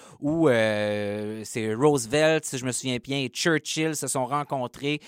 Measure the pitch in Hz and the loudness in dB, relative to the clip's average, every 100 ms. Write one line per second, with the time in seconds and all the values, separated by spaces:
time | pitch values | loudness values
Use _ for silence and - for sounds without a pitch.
0 | - - 143 165 156 117 110 104 104 104 | -20 -6 -2 4 4 6 4 2 0 -2
1 | 104 104 107 110 104 123 110 110 151 143 | -2 -4 -6 -8 -8 -4 -2 2 4 4
2 | 113 147 156 156 - 131 127 117 131 123 | 2 2 4 2 0 -6 -4 -4 -2 -4
3 | - 139 127 - 170 156 - 156 160 147 | -2 -4 -4 -2 2 2 0 -2 -2 -2
4 | 135 135 123 143 143 139 123 - 139 147 | -4 -2 -2 -2 -2 -4 -4 -4 -4 -4